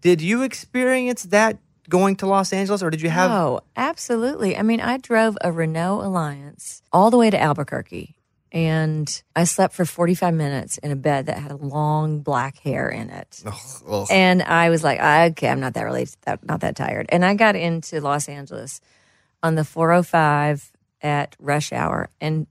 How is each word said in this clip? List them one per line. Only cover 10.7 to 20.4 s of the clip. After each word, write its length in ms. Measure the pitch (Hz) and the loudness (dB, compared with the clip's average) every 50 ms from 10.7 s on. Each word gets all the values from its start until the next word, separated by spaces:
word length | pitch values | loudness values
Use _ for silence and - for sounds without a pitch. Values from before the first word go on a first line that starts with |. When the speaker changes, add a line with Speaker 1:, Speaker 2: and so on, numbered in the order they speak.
| - - | -10 -10
Speaker 2:
in 120 | - 147 | -6 -6
a 60 | 143 | -6
bed 300 | 139 131 151 143 139 131 | -2 -2 0 0 0 -2
that 120 | - - - | -4 -6 -8
had 140 | 143 147 147 | -8 -12 -12
a 40 | |
long 640 | 139 151 139 135 151 151 151 151 156 156 156 151 151 | -10 -10 -6 -4 -2 0 0 0 0 0 -2 -2 -4
black 380 | 143 156 143 127 120 135 135 _ | -4 -2 -2 -2 -2 -4 -8 _
hair 300 | _ 143 131 139 135 - | _ -4 -4 -2 -4 -4
in 180 | - - 110 - | -6 -8 -10 -12
it. 340 | - 92 90 _ - - - | -14 -16 -18 _ -20 -16 -14
Speaker 1:
Ugh, 80 | - 104 - - - - - _ - | -14 -14 -14 -16 -20 -20 -20 _ -6
ugh. 180 | 104 101 98 - | -6 -4 -2 2
Speaker 2:
And 320 | - 190 185 185 180 180 - | 2 4 6 6 4 4 2
I 260 | - 165 165 170 170 | 2 2 4 4 4
was 160 | 165 160 156 | 4 2 2
like, 160 | 151 135 - - 147 147 156 170 170 160 | 0 0 2 2 4 6 6 6 4 4
"Okay, 160 | - - 123 | 0 -2 -2
I'm 120 | 131 135 | 0 0
not 120 | 131 131 117 | -2 -4 -4
that 100 | 117 107 | -6 -6
really, 220 | 107 123 123 127 131 - _ _ | -4 -4 -4 -6 -6 -10 _ _
that, 180 | - 107 - - | -6 -6 -6 -6
not 160 | - 147 156 | -6 -6 -4
that 160 | - - - | -4 -6 -4
tired." 300 | - - - - - - - | -4 -6 -6 -4 -6 -4 0
And 160 | - 175 180 | 0 2 2
I 100 | 185 202 | 2 2
got 220 | 208 226 220 202 | 4 4 2 2
into 440 | 185 160 170 165 165 156 - - 156 147 | 2 -2 -2 -2 -4 -6 -6 -8 -6 -2
Los 260 | 143 143 147 143 - | -2 -2 -2 -4 -6
Angeles 520 | 147 143 139 135 - 113 110 135 - - _ _ _ _ _ _ _ _ _ _ _ _ - | -10 -14 -14 -14 -14 -14 -14 -14 -16 -18 _ _ _ _ _ _ _ _ _ _ _ _ -2
on 120 | 165 160 | 0 0
the 100 | 160 151 | 0 0
four 280 | - - 165 165 160 170 | -2 -2 0 2 4 4
oh 100 | 180 175 | 4 2
five 680 | - - 170 156 151 147 147 | 2 2 2 4 4 2 2